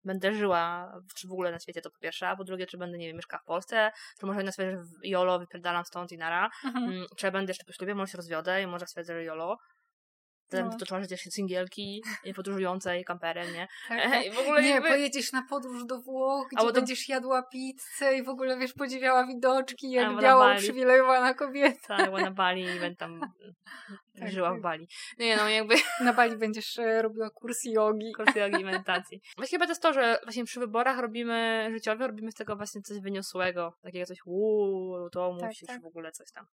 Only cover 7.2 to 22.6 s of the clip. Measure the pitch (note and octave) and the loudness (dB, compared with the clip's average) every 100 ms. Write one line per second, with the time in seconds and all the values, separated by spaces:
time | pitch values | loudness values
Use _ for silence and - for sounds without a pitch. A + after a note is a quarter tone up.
7.2 | G3 F#3+ F#3+ F#3 - - F#3+ G3+ F#3+ F#3 | -2 -2 -4 -6 -10 -10 -6 -4 -6 -8
8.2 | E3+ D#3+ E3+ F#3 F#3+ F3 F3 - E3+ E3 | -6 -4 -2 -2 -2 -6 -8 -12 -8 -8
9.2 | E3 D#3+ E3+ A#3 _ _ _ _ _ _ | -6 -6 -4 -6 _ _ _ _ _ _
10.2 | _ _ _ F#3 A3+ A3+ F#3 F#3 F#3+ F3+ | _ _ _ -4 -4 -6 -6 -6 -6 -10
11.2 | F3+ G#3 F#3+ F3+ F#3 - G3+ G#3 A3 G#3 | -8 -6 -4 -4 -6 -8 -10 -10 -10 -12
12.2 | - F#3+ F#3+ G3 F#3 F#3 F#3+ F3 F#3 F3 | -12 -10 -6 -2 -2 -2 -2 -4 -6 -6
13.2 | E3 E3+ F3 E3+ F#3 - - A#3 B3 C4+ | -6 -6 -6 -8 -10 -12 -6 -2 2 2
14.2 | F#3+ A#3 C4+ D4 C#4 C4+ D#4 C#4+ C#4+ C#4 | 0 -2 4 6 6 6 4 4 2 -2
15.2 | A#3 C4 B3+ C#4 B3+ B3 A#3+ B3+ B3+ C4 | -2 -4 -2 -6 -6 -10 -8 -10 -6 -2
16.2 | C4 C#4 C4 A#3+ A3+ B3 B3+ B3 - C4 | 0 0 -2 2 4 4 0 -4 -2 -4
17.2 | B3+ B3+ B3+ B3+ C4 C4 - - C#4 C4+ | 0 0 -2 -10 -10 -10 -12 0 2 2
18.2 | B3+ B3+ C4 B3+ B3+ - C#4 C4 C4 B3+ | -2 -4 -2 -2 -4 -4 -6 0 4 6
19.2 | B3+ B3 B3+ C4 C4 B3+ C4+ B3+ G#3+ G#3 | 4 2 4 4 2 -8 -2 2 2 6
20.2 | C4 C4 B3+ G3+ G3+ B3+ B3+ C4 C4 C4 | 10 12 10 8 2 2 8 10 10 6
21.2 | B3+ C4 C#4+ C#4 C#4+ - - G3+ - F#3+ | 4 2 -2 6 4 4 -4 2 2 2
22.2 | F#3+ F#3+ F#3 F#3 | 0 2 2 2